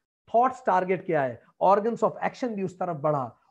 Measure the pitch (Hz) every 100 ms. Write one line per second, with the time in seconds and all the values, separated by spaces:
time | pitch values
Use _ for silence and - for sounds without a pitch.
0 | _ _ _ 226 254 254 214 185 185 180
1 | - 151 131 117 _ - 175 208 226 226
2 | 202 - 185 - 247 202 190 - 180 156
3 | 151 143 120 - _